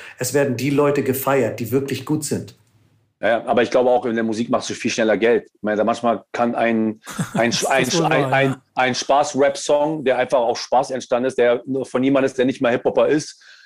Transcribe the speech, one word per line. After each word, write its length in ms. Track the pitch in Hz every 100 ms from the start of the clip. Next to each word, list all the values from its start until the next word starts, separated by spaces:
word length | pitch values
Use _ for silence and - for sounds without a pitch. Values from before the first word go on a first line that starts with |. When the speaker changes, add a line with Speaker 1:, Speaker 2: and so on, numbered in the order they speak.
| - -
Speaker 1:
es 160 | 123
werden 220 | 143 123 120
die 140 | 135
Leute 340 | 143 143 143
gefeiert, 560 | 131 123 135 139 110 -
die 100 | 117
wirklich 340 | 135 139 131
gut 200 | - 151
sind. 320 | - 98 - - _ _ _ _ _ _
Speaker 2:
Ja, 200 | 101 113 120
aber 160 | 117
ich 80 | 117
glaube 180 | 131 123
auch, 160 | 123
in 120 | 123 113
der 80 |
Musik 260 | 113 110 120
machst 180 | 117 -
du 60 |
viel 160 | 104 117
schneller 260 | 113 110 101
Geld. 300 | 113 113 -
Ich 80 | _
meine, 160 | 107 107
da 60 |
manchmal 400 | 107 117 120 107 -
kann 220 | - 120
ein, 460 | 120 117 113 110 107 - -
Speaker 3:
<laughs> 140 | -
Speaker 2:
ein, 200 | - 117
Speaker 3:
Das 100 | -
ist 40 | -
Speaker 2:
ein, 220 | 135 131
Speaker 3:
wohl 100 | 170
Speaker 2:
ein, 180 | 160 135
Speaker 3:
wahr, 80 | 135
Speaker 2:
ein, 180 | 135 135
Speaker 3:
ja. 120 | 131 _
Speaker 2:
ein 200 | - 127
Spaß-Rap-Song, 1120 | 120 - 139 147 131 139 139 - 147 147 156
der 140 | 131 123
einfach 220 | 127 135
auch 160 | 117 113
Spaß 320 | - - 139
entstanden 380 | 127 - 123 131
ist, 100 | 127
der 240 | 120 123
nur 220 | 139 131 123
von 160 | 127
jemandem 220 | 131 139 131
ist, 100 | -
der 80 |
nicht 160 | 127 -
mal 120 | 127
Hip-Hopper 360 | 123 131 127 117
ist, 340 | 151 - - - -